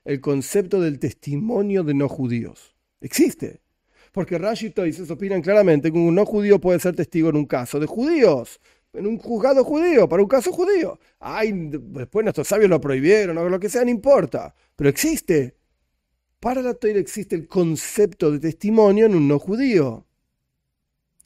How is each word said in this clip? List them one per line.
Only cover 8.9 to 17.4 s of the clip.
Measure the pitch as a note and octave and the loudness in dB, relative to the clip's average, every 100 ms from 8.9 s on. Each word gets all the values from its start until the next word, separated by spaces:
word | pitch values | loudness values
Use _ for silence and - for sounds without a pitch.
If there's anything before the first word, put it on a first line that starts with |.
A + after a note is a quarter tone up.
en | - G3 | -8 -6
un | A#3 | -6
juzgado | - A#3 C4 C4+ | -6 -2 0 0
judío, | A#3+ D4+ F4 C#4+ E3 | 0 0 2 4 4
para | E3+ | 2
un | G3+ | 2
caso | C4+ F4 | 2 -2
judío. | E4+ F#4 G4 G3+ - _ _ | -4 0 0 -2 -8 _ _
Ay, | - F3 A3+ | -12 -4 -4
d-, | G3 D#3 D3 | -4 -6 -10
después | C3 C3+ A#2+ G#3 | -12 -14 -6 -2
nuestros | A3 D#3 C3+ | -2 -2 -2
sabios | G#3 G3+ | 2 4
lo | D#3 | 4
prohibieron | C#3 C3 D3 G#3+ G3 E3 | 0 0 4 4 2 -2
o | F3 | -2
lo | F#3 | -2
que | G3 | -2
sea, | A#3+ | 0
no | A#3+ | 0
importa. | A#3 C4+ C4+ C#3+ C3 - - _ - | 0 4 4 2 -6 -10 -16 _ -2
Pero | C#3+ | 0
existe. | C3+ D#4 D4+ - D#3+ B2+ - _ _ _ _ _ _ _ _ | 0 -2 -2 0 0 0 -8 _ _ _ _ _ _ _ _
Para | A3 C4 | -6 -4
la | B3 | -4
Toira | A#3+ G#3+ G3+ | -4 -2 0
existe | F3 A3 F#3 | -2 -8 -6
el | F3 | -8